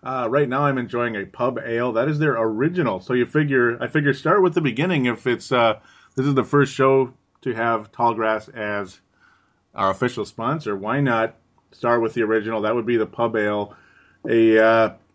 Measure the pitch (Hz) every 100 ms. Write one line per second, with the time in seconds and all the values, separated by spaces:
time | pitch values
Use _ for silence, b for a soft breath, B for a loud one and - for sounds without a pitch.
0 | - 131 117 135 143 127 143 131 120 120
1 | 120 107 95 - 120 117 - 117 123 113
2 | 135 151 156 117 113 110 147 180 139 92
3 | - 127 120 151 147 135 120 120 123 156
4 | 143 139 156 208 185 170 151 113 170 165
5 | 123 110 131 117 - 131 117 107 b b
6 | b - 135 135 107 143 139 - 135 135
7 | 127 - _ _ - 113 117 113 107 -
8 | 120 110 110 110 104 120 104 104 95 -
9 | _ b b b b b _ - 98 95
10 | 127 120 101 - 117 160 151 101 101 131
11 | 139 117 113 - _ _ _ _ 120 120
12 | 113 110 110 110 107 113 107 120 110 117
13 | 107 - 117 113 104 104 101 b b b
14 | b b - 117 113 110 110 113 110 -
15 | _